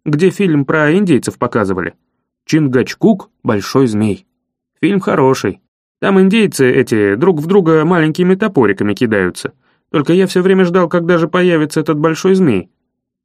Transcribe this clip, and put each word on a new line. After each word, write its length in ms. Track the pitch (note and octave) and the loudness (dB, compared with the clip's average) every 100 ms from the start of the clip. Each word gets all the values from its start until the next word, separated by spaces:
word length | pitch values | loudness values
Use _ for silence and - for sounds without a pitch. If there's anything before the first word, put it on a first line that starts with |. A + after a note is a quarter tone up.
где 260 | D#3 D3 F#3 | -6 0 0
фильм 340 | - G3 D3 | 0 0 0
про 280 | C3+ D#3 D3 | 0 0 2
индейцев 460 | F3+ F#3+ A#2+ - - | 0 2 0 -2 -6
показывали. 560 | B2 A#2+ G2 F#2 E2+ - _ _ _ _ | -4 -2 -2 -4 -6 -12 _ _ _ _
"Чингачгук, 880 | - D#3 C#3+ B2 A2 - G3+ F#3+ - _ | -4 0 0 0 -2 0 0 0 -6 _
большой 420 | B2 G#2 - C3 B2+ | -4 -4 -2 0 0
змей". 400 | G#2 G#2+ F#2 _ _ _ _ _ _ | 0 -2 -4 _ _ _ _ _ _
Фильм 200 | D#3+ G3 | -2 -2
хороший. 600 | G#3 F#3 C3 C3 G#2 - _ _ _ _ | -2 0 2 0 -4 -8 _ _ _ _
Там 200 | - F#3+ | 0 2
индейцы 480 | F#3+ A3+ F#3 B2+ B2+ | 4 2 0 2 2
эти 440 | C3 A#2+ A2 G2+ | 2 0 0 0
друг 260 | G#2 F3+ D#3 | 0 0 0
в 60 | E3 | 0
друга 380 | G3+ E3 D#3+ | 0 2 2
маленькими 500 | D#3+ F3+ D#3 D#3 F3+ | 2 0 0 0 0
топориками 600 | F#3+ G#3+ C#3 G#2 G2 G#2 | 0 0 2 2 0 -2
кидаются. 580 | G2+ A#2 G#2 F2+ - - - _ _ _ | -2 0 0 -2 -6 -12 -14 _ _ _
Только 220 | D#3+ C#3+ | -4 0
я 140 | F3+ F#3+ | 0 0
все 160 | F#3 | 0
время 220 | F#3 F#3+ | 2 2
ждал, 240 | F3+ F#3 E3+ | 2 0 0
когда 300 | F3 E3+ F3 | -2 0 0
же 100 | E3 | 0
появится 520 | F3+ F3+ D#3+ D3+ D#3 | 0 0 0 -2 -2
этот 180 | D#3 D3+ | -2 -2
большой 360 | D#3+ D#3+ F#3+ | -2 0 0
змей. 360 | F#3+ E3 F#2+ - _ _ _ _ _ | 2 2 0 -4 _ _ _ _ _